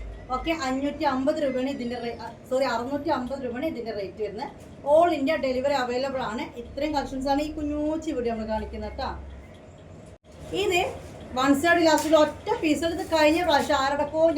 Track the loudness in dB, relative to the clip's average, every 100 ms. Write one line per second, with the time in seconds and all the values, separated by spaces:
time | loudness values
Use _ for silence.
0 | -12 -14 -8 -4 -2 -2 -2 -2 -2 0
1 | 0 2 0 0 0 0 -2 -4 -6 -6
2 | -6 -8 -12 -14 -4 0 0 -2 -2 -4
3 | -2 -2 -2 -6 -6 -4 -4 -4 -6 -6
4 | -8 -6 -8 -6 -10 -12 -18 -6 4 6
5 | 6 4 0 0 0 0 2 0 0 -2
6 | -2 -4 -4 -6 -8 -10 -12 -4 -2 -2
7 | -2 -2 0 0 0 -4 -4 -2 -2 -2
8 | -4 -2 -2 -4 -4 -4 -6 -8 -8 -6
9 | -8 -8 -12 -16 -18 -20 -20 -20 -20 -20
10 | -20 -20 -20 -16 -6 -2 2 2 0 -4
11 | -14 -16 -8 0 4 4 4 6 6 4
12 | 6 6 6 2 -4 0 2 2 0 -2
13 | 0 4 6 6 4 2 4 2 2 0
14 | 0 4 4